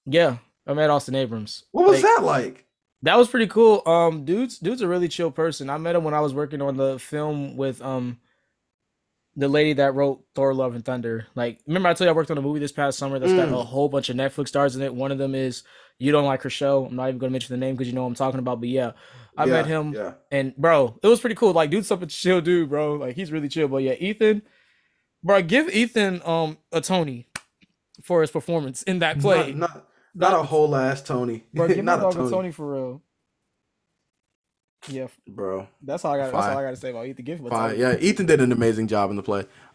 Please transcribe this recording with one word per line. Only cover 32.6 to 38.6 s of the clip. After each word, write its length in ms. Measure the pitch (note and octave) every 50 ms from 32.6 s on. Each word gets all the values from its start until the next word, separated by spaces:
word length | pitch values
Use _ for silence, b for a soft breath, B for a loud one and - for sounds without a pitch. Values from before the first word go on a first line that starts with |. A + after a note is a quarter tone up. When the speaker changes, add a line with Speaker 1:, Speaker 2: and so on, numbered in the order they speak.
| D3+ C#3+ C#3
Speaker 1:
real. 300 | C3+ C3 B2+ B2+ D#3 _ _ _ _ _ _ _ _ _ _ _ _ _ _ _ _ _ _ _ _ _ _ _ _ _ _ _ _ _ _ _ _ _ _ _ _ - -
Yeah. 200 | C3+ C3 B2+ B2 _ _ _
Speaker 2:
Bro. 400 | A2+ G2 G#2 G2+ F#2+ F#2+ F#2+ G2 - _ _ -
Speaker 1:
That's 220 | C3+ C#3+ F3 -
all 100 | D#3 C#3+
I 40 | C#3
got, 60 | C3+ C3 B2+
that's 20 |
all 60 | - G2+
Speaker 2:
Fine. 140 | G2+ - C#3
Speaker 1:
I 40 | C3+
gotta 140 | - -
say 140 | - - C3
about 160 | B2 A2+ A#2
Ethan. 180 | C3+ C3 B2+ A#2+
Give 140 | C#3 E3+ E3
him 60 | C3
a 40 | A#2+
Speaker 2:
Fine. 200 | A#2 A2+ A2+ A2+
Speaker 1:
time. 100 | G#2+ A2
Speaker 2:
Yeah, 160 | B2+ B2+ A#2+ -
Ethan 280 | D#3+ G3+ G#3 - F#3
did 140 | E3 D#3 C#3
an 120 | C3 B2 B2
amazing 340 | A2+